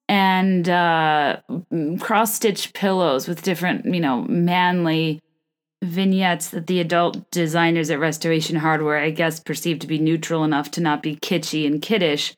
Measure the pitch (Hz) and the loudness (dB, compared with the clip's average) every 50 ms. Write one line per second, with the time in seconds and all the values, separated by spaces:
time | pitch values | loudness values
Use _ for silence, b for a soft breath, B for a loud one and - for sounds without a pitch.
0 | _ - 202 196 190 185 185 185 190 190 185 180 165 180 175 175 175 170 165 160 | _ 0 2 4 4 4 4 4 2 2 2 2 2 2 2 2 4 4 2 2
1 | 160 156 151 151 143 131 - - - - 127 175 - - - 165 151 151 175 180 | 2 2 2 2 2 0 -2 -4 -6 -10 -10 -10 -6 -4 -4 -4 -2 -2 -4 -4
2 | - - 214 208 226 214 - - - 220 190 - - - - - 202 196 190 185 | -2 0 2 2 2 2 0 0 0 0 0 -2 -6 -10 -6 -2 0 0 2 2
3 | 175 151 131 131 - 170 170 160 - 190 175 160 180 175 - - - - 180 175 | 2 2 2 0 -2 -4 -6 -4 -4 -4 -2 -2 -2 -2 -2 -2 -2 -2 -2 0
4 | 170 170 165 - - - - 175 170 175 175 180 180 180 180 180 170 160 160 160 | 0 0 0 -2 -2 -2 0 0 2 2 2 2 2 2 2 2 0 0 0 0
5 | 160 160 151 156 - _ _ _ _ _ _ _ _ _ _ _ 196 175 170 190 | 0 -2 -4 -6 -10 _ _ _ _ _ _ _ _ _ _ _ -8 -6 -2 0
6 | 196 196 190 190 190 180 170 170 - - - 175 160 165 185 180 170 165 175 170 | 2 2 2 2 2 2 0 -2 -4 -6 -8 -8 -4 -2 0 0 0 2 2 2
7 | 175 - - - - - - 180 165 156 160 170 170 165 170 165 156 143 156 139 | 2 0 0 -4 -10 -6 -2 -2 0 0 2 2 4 4 2 2 0 0 0 0
8 | 160 156 151 160 165 165 160 160 156 - 165 156 151 160 156 151 156 151 151 151 | 0 0 -2 -2 0 0 0 0 0 0 -2 0 2 2 0 2 0 0 0 0
9 | 147 160 156 165 165 160 160 - - - 151 156 - 170 160 156 170 151 160 151 | 0 -2 -2 0 -2 -2 -2 -4 -8 -8 -8 -4 -2 -4 -4 -4 -4 -4 -2 0
10 | 156 160 165 160 160 - 165 160 156 151 147 143 143 - - 175 170 151 147 147 | 2 2 0 0 -2 -2 -2 0 0 0 0 -2 -2 -4 -4 -2 0 0 -2 -2
11 | - 160 147 - - - 185 165 160 - 156 156 151 143 151 147 - - 226 208 | -4 -6 -8 -8 -6 -4 -4 -4 -2 -4 -4 -2 0 0 -2 -2 -2 -2 0 0
12 | 180 151 147 151 - - - | 2 0 0 0 -4 -6 -10